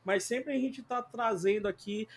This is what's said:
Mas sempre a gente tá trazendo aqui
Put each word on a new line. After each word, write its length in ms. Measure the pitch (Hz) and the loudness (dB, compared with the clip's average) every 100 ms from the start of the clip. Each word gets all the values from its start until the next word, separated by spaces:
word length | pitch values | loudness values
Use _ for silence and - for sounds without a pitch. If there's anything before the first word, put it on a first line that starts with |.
Mas 200 | 190 196 | 0 0
sempre 280 | - 240 269 | 2 -2 0
a 40 | 269 | 0
gente 240 | 262 269 | 0 -2
tá 200 | 240 247 | -4 -4
trazendo 640 | 240 233 233 196 185 208 202 | -4 -2 0 2 2 2 2
aqui 400 | 190 - 208 220 | -4 -4 -4 -4